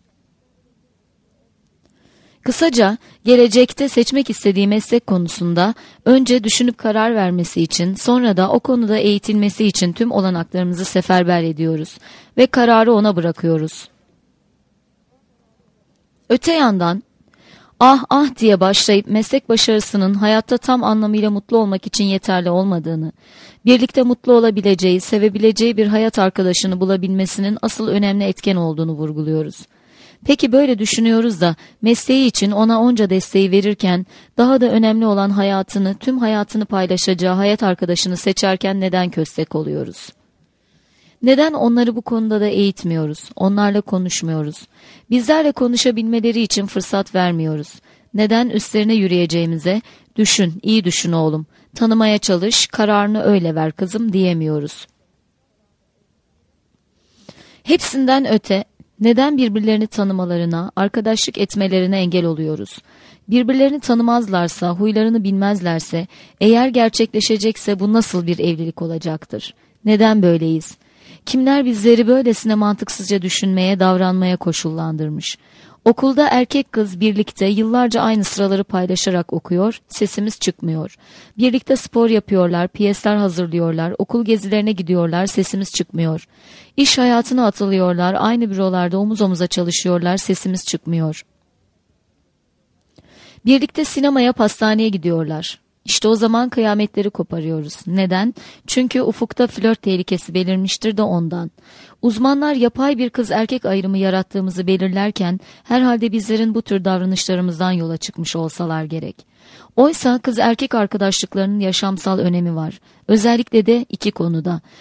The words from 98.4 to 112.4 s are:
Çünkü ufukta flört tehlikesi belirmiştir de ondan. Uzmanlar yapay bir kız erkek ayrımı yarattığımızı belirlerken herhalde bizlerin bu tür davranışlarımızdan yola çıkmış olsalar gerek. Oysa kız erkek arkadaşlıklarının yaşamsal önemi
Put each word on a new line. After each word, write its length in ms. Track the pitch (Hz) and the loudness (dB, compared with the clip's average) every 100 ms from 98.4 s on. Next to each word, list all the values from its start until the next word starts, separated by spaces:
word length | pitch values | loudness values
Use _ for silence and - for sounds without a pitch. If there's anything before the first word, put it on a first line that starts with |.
| - - - | -14 -16 -6
Çünkü 340 | - 254 254 | -2 0 0
ufukta 460 | 254 - 233 - 247 | -2 -2 -4 -2 -2
flört 340 | - 226 220 | 0 0 0
tehlikesi 520 | 202 185 180 180 - | -2 -2 -2 -6 -4
belirmiştir 640 | 175 180 190 190 - 220 208 | -4 -2 -2 -2 -4 -4 -2
de 40 | |
ondan. 500 | 208 175 165 175 165 _ _ - - _ | 0 0 -2 -6 -10 _ _ -20 -20 _
Uzmanlar 520 | 240 214 262 277 302 | -2 2 0 2 0
yapay 440 | 277 233 - 269 262 | 0 0 0 -2 0
bir 120 | 247 | -2
kız 220 | - 226 | -4 -2
erkek 340 | 214 220 254 196 | -2 -2 -4 -2
ayrımı 320 | 196 185 196 | -2 -2 0
yarattığımızı 720 | 190 190 185 196 185 180 180 | 0 0 -2 -6 -6 -4 -2
belirlerken 720 | 190 190 190 208 - 175 185 - - | 0 0 -2 -4 -2 -4 -4 -8 -14
herhalde 480 | - 247 254 233 226 | -2 2 2 2 -2
bizlerin 440 | 220 208 220 226 220 | -2 -2 -2 0 -2
bu 60 | |
tür 240 | - 196 185 | -2 -2 0
davranışlarımızdan 840 | 185 185 185 - 185 180 165 185 | -2 -2 -4 -2 -2 -2 -2 -2
yola 260 | 180 165 165 | -2 -4 -6
çıkmış 380 | - - 165 165 | -10 -10 -8 -6
olsalar 480 | 160 - 170 160 | -6 -6 -6 -6
gerek. 500 | 156 160 151 - _ _ _ - - - | -6 -8 -10 -14 _ _ _ -20 -6 2
Oysa 440 | 285 330 254 247 | 2 2 0 0
kız 200 | - 226 | -2 0
erkek 360 | 226 226 269 233 | 0 0 -2 -2
arkadaşlıklarının 840 | 202 202 196 190 190 196 196 208 | -2 -2 -2 -2 -4 -4 -2 -2
yaşamsal 600 | 190 180 196 190 190 190 | -2 -2 -4 -4 -2 -2
önemi 360 | 175 175 | 0 0